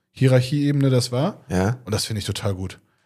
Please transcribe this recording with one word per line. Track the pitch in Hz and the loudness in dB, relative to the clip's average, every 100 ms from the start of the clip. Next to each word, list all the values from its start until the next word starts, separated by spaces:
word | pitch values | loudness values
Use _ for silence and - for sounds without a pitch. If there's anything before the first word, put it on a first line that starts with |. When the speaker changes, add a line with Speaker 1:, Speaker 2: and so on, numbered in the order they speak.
| _ | _
Speaker 1:
Hierarchieebene | - 131 127 127 147 143 143 135 | 0 4 4 2 0 0 2 2
das | 127 120 | 2 0
war. | 123 175 - - | -2 -2 -4 -4
Speaker 2:
Ja. | 92 98 123 - | 0 0 -2 -4
Speaker 1:
Und | |
das | 104 - | -6 -4
finde | 107 | -6
ich | - | -6
total | 98 104 92 | -4 -4 -6
gut. | 95 - _ _ | -8 -12 _ _